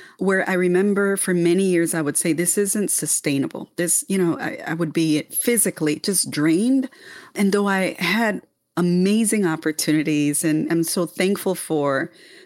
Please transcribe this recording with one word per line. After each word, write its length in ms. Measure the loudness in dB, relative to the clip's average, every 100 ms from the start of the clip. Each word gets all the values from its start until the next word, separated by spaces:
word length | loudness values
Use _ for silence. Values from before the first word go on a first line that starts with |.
| -20 -4
where 300 | 0 0 0
I 40 |
remember 640 | 0 2 2 2 2 0 0
for 180 | 0
many 300 | 2 4 4
years, 300 | 4 2 0
I 80 | 0
would 140 | -2 -2
say, 160 | -2
"This 260 | 0 0 0
isn't 320 | 0 -2 -2
sustainable." 800 | -2 -2 -2 0 -2 -2 -6 -14 -6
This, 280 | -2 -2 -2
you 100 | 0
know, 200 | 0 0
I, 220 | -6 -8 -8
I 80 |
would 180 | -4 -2
be 300 | 0 2 0
physically 760 | -2 -4 0 0 0 0 -2 -2
just 300 | -2 -2 -2
drained. 580 | 0 2 2 2 2 0 -10 -20 -20 -16
And 180 | -2 2
though 160 | 2 2
I 280 | 0 -2 -2
had 440 | -2 0 0 -2 -10 _ _ -2
amazing 720 | 0 2 2 2 2 2 0
opportunities, 960 | 0 -4 -4 0 0 2 0 0 0
and 260 | 0 0 0
I'm 140 | -2
so 220 | -2 -2 -4
thankful 480 | -2 0 0 -2
for 560 | -4 -2 -2 0 0 -4 -10 -20 -20